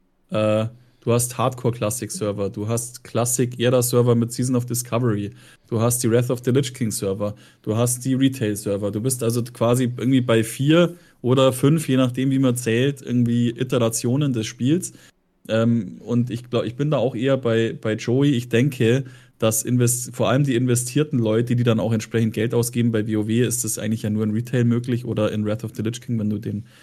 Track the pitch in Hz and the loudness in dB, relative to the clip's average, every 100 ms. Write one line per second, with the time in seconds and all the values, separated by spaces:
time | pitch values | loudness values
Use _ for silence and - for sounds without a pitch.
0 | _ _ - 107 107 107 113 - _ _ | _ _ -8 -2 0 0 -2 -8 _ _
1 | 120 120 123 - 123 123 120 - 107 - | -2 0 0 -2 -2 -2 -4 -2 -4 -4
2 | 104 - 104 101 98 104 104 117 - - | -8 -6 -4 -4 -4 -4 -4 -4 -6 -14
3 | - 113 120 - 123 123 120 127 123 123 | -6 -2 -2 0 -2 0 2 2 2 2
4 | 120 117 113 - 127 123 123 120 - 117 | 4 4 2 -2 -2 -2 -2 -6 -4 -2
5 | 123 104 101 - - - - 117 117 120 | 0 -2 -4 -10 -20 -20 -6 0 0 2
6 | 117 117 123 123 127 123 - - 110 - | 2 2 2 -2 2 2 0 -4 -4 -2
7 | 98 98 101 - - _ 110 110 123 123 | -4 -2 -4 -8 -18 _ -4 0 0 0
8 | 131 127 135 131 107 101 104 98 101 104 | -2 2 2 2 -2 -2 -4 -2 -2 -2
9 | 131 123 117 117 120 - 117 123 123 123 | -2 -2 -2 -2 -4 0 2 2 0 -2
10 | 120 135 120 113 110 - 143 165 170 - | 2 2 4 2 2 0 4 6 4 0
11 | - _ 120 131 131 127 139 160 151 131 | -20 _ 0 4 4 4 2 2 2 2
12 | 127 123 135 135 131 123 117 117 139 139 | 2 0 0 2 2 2 0 2 0 -2
13 | - 123 120 120 120 - 131 131 113 120 | -2 0 2 2 0 0 -2 0 0 0
14 | 120 135 147 113 107 - 127 180 - - | -2 0 0 -2 -4 -2 0 0 -2 -14
15 | - _ _ _ - 110 117 117 90 - | -20 _ _ _ -2 2 2 2 -2 -10
16 | 107 120 120 113 - - 107 120 147 139 | -4 -2 -2 -4 -4 -2 -2 -4 -2 0
17 | 120 107 135 131 120 113 113 - 110 110 | 0 0 0 0 2 2 0 -2 -4 -4
18 | - 127 143 123 123 117 143 - 117 131 | 0 2 2 2 0 2 2 2 2 2
19 | 135 - - - 113 - - 123 120 123 | -2 -14 -18 -2 0 0 0 2 2 0
20 | 123 123 101 131 135 120 127 120 - 143 | -6 -2 0 2 2 2 2 0 0 -2
21 | 151 127 110 110 120 120 117 110 107 110 | 0 0 2 2 2 0 2 2 0 -2
22 | - 113 113 110 113 120 117 120 120 113 | -2 -2 0 0 0 0 0 0 0 0
23 | 110 107 107 117 113 - 107 - 107 113 | 0 -2 0 2 0 0 -6 -6 -4 -4
24 | 107 107 110 107 117 123 117 120 127 120 | -2 -2 -2 -2 -2 0 2 0 -2 -4
25 | 120 110 107 107 107 107 - - 110 120 | -4 -2 -2 0 -2 -4 -6 -6 -6 -6
26 | - 113 107 107 117 104 - - | -6 -4 -2 -4 -4 -8 -10 -20